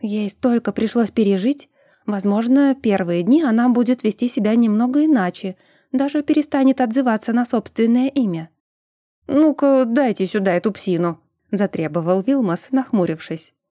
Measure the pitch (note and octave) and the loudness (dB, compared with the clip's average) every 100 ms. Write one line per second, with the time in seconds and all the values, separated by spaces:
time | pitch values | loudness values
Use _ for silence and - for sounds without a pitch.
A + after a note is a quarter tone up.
0 | G#3+ G#3 G3+ - B3+ A#3 G#3 - A3 A#3+ | -8 -6 -6 -4 -2 0 -2 -2 -2 0
1 | A3 - G3+ G3 A3 C#4+ - _ _ _ | -2 0 0 0 0 -4 -8 _ _ _
2 | - G3+ G3+ G3+ A#3 C4+ C#4 C4+ A3+ G3 | -8 -4 -2 0 2 4 4 2 0 0
3 | F3 F3 F3 D4 D4 A3+ B3 A#3+ A#3 B3+ | 0 -2 2 2 2 2 2 2 0 0
4 | G#3+ - B3 - G#3 A#3 A3+ G#3 B3 C#4 | -2 -2 -4 -2 0 2 2 2 0 2
5 | D#4 C4 F3+ - F#3+ - _ _ _ C4 | 2 2 0 -4 -10 -12 _ _ _ -2
6 | C#4 D4+ D4 D4+ D4 C#4+ C4+ C4 B3 B3 | -2 -2 0 0 0 2 2 2 0 0
7 | B3+ A3 - A#3 B3 A#3 - - A3+ A#3+ | 0 -2 -2 -2 -2 -2 -4 -2 0 2
8 | C4 C#4 G#3+ E3 E3 _ _ _ _ _ | 0 -2 -2 -4 -8 _ _ _ _ _
9 | _ _ - C4+ D#4 C#4 C#4+ C4+ B3 A#3+ | _ _ -2 2 2 2 2 2 2 0
10 | C4 G3 F#3+ G#3+ F#3+ F3 A3 G3 - E3+ | 0 0 -2 -2 0 0 -2 -4 -2 -2
11 | E3+ D#3+ _ _ _ G3 G3 - D#3 E3 | -2 -4 _ _ _ -4 -2 -2 -4 -4
12 | E3 F#3+ F#3+ C#4 G#3 F3 - C4 B3+ G#3 | 0 0 0 0 0 -4 -4 -4 0 0
13 | E3+ D#3+ - D#3+ - _ _ | 0 -4 -8 -12 -12 _ _